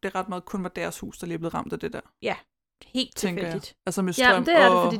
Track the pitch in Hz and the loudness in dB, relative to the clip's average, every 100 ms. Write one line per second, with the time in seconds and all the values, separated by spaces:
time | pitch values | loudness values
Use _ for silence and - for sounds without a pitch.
0 | 196 190 185 180 - 196 180 - 170 - | -8 -8 -8 -10 -8 -8 -6 -6 -8 -8
1 | 196 - 165 165 165 160 - 160 - - | -14 -12 -8 -6 -6 -6 -8 -8 -8 -10
2 | - _ - - - _ _ _ - 254 | -16 _ -8 -8 -12 _ _ _ -8 -4
3 | 254 - 196 175 175 170 - - 190 196 | -4 -4 -4 -4 -6 -8 -12 -12 -6 -2
4 | 180 208 247 185 247 339 262 180 175 | 0 4 4 4 6 8 8 6 2